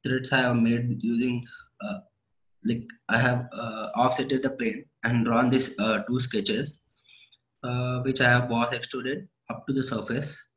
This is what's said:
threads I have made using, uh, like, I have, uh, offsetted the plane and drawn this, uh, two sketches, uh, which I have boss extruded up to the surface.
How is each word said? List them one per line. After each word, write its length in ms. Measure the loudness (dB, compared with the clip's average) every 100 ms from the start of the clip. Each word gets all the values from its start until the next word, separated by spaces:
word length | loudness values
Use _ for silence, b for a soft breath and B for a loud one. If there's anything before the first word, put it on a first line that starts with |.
threads 300 | -2 -2 0
I 60 | 0
have 180 | 2 4
made 460 | 4 2 0 -2
using, 420 | -2 0 0 -2 -6 B B _
uh, 140 | -10 -10 -12 _ _ _ _ _
like, 200 | -4 -4 -6 -16 -2
I 100 | 2
have, 300 | 4 2 -2
uh, 380 | -8 -8 -8 -6 2
offsetted 460 | 2 2 0 0
the 80 | 0
plane 340 | 0 -2 -4 -12 _
and 200 | 0 2
drawn 260 | 4 4 4
this, 240 | 4 0 -2
uh, 240 | 0 0 0
two 120 | -2
sketches, 580 | 0 -2 0 -2 -4 -10 _ _ b b b b _ _
uh, 380 | -6 -2 -2 -2
which 200 | -2 4
I 80 | 6
have 200 | 6 4
boss 240 | 0 0
extruded 560 | -2 -6 -6 -6 -6 -10 _ _
up 160 | -10 -4
to 60 |
the 100 | -2
surface. 600 | -2 -4 -4 -4 -4 -10 -20